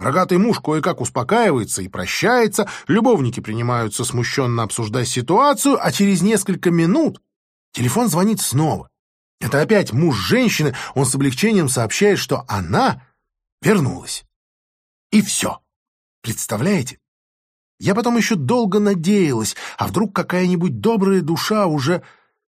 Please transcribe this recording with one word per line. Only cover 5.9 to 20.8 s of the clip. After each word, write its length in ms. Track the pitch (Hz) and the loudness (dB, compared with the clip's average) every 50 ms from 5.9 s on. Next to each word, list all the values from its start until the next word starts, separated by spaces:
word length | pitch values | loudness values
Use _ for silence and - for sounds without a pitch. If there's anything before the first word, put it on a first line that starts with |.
| 131 | 0
через 300 | - 202 196 196 170 170 | 2 2 2 2 2 2
несколько 500 | 208 226 196 196 - 185 147 - 180 170 | 2 2 0 0 -2 -6 -2 0 0 2
минут 500 | 170 165 165 214 320 320 226 190 - _ _ _ _ _ _ _ _ _ _ - | 2 2 2 2 2 0 0 -2 -6 _ _ _ _ _ _ _ _ _ _ -6
телефон 360 | - 120 123 131 214 247 214 | -4 -2 0 0 0 0 2
звонит 320 | 143 165 190 220 220 - | 2 2 2 2 0 -2
снова. 480 | - - 117 139 156 156 110 87 - - _ _ _ _ _ _ _ _ _ - - | -4 -2 0 0 0 0 -2 -4 -8 -14 _ _ _ _ _ _ _ _ _ -10 -8
Это 180 | 127 - 139 | -2 0 0
опять 320 | 160 156 220 202 175 - 107 | 2 2 2 2 2 0 0
муж 240 | 127 170 170 127 | 0 2 2 0
женщины, 560 | 101 92 - 196 247 254 214 - - 151 139 - - - - - | 0 0 0 2 2 2 2 2 0 -2 -2 -2 -4 -10 -6 -2
он 100 | 131 139 | -2 0
с 120 | 123 - | 0 0
облегчением 520 | 139 139 139 131 - - 226 220 190 160 127 | 0 0 0 0 0 2 2 4 4 2 2
сообщает, 520 | - 127 117 - - - 196 208 190 - | 0 -2 -2 -2 0 2 2 2 2 2
что 240 | - - 143 - - | 0 -2 -4 -4 -4
она 580 | - 104 98 90 80 107 190 262 240 - - - _ _ _ _ _ _ _ _ _ _ _ | -4 -6 -4 -2 0 0 2 2 2 0 -2 -8 _ _ _ _ _ _ _ _ _ _ _
вернулась. 640 | - 156 220 196 143 113 87 82 - - - - - _ _ _ _ _ _ _ _ _ _ _ _ _ _ _ _ _ | 0 2 2 2 2 0 -2 -6 -10 -12 -14 -14 -14 _ _ _ _ _ _ _ _ _ _ _ _ _ _ _ _ _
И 100 | - 214 | 2 2
все. 400 | 208 - - - - - - - _ _ _ _ _ _ _ _ _ _ _ _ | 2 2 0 -4 -4 -4 -6 -8 _ _ _ _ _ _ _ _ _ _ _ _
Представляете? 800 | - 117 107 - - - 113 107 131 190 208 170 120 - - - _ _ _ _ _ _ _ _ _ _ _ _ _ _ _ - | -8 -8 -8 -6 -6 -6 -4 -2 0 2 2 0 0 -4 -8 -16 _ _ _ _ _ _ _ _ _ _ _ _ _ _ _ -6
Я 160 | 95 113 202 | -2 0 0
потом 200 | 226 240 240 233 | 2 2 2 2
еще 200 | 233 214 - 226 | 2 2 0 0
долго 420 | 170 131 123 233 247 233 190 175 208 | -2 0 2 2 2 2 2 2 2
надеялась, 800 | 208 202 202 175 151 185 214 202 185 147 127 113 107 98 - - - - - - | 2 2 2 0 2 2 4 4 4 2 2 0 -2 -4 -6 -8 -12 -12 -8 -6
а 100 | - 95 | -4 -2
вдруг 260 | 98 175 226 - - | 0 -2 -2 -2 -2
какая-нибудь 640 | - 170 - 180 180 185 180 185 170 175 180 127 | -4 -4 -2 -2 0 0 2 2 2 0 -2 -2
добрая 440 | 107 | 0